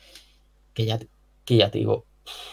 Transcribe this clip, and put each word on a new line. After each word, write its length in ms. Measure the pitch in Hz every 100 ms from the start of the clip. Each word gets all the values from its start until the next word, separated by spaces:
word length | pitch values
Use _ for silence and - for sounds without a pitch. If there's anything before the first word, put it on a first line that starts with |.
| - - _ _ _ _ _
que 140 | - 110
ya, 120 | 113 - _ _ _
que 120 | - 117
ya 140 | 101
te 80 | 110
digo, 260 | 107 - - _ - - -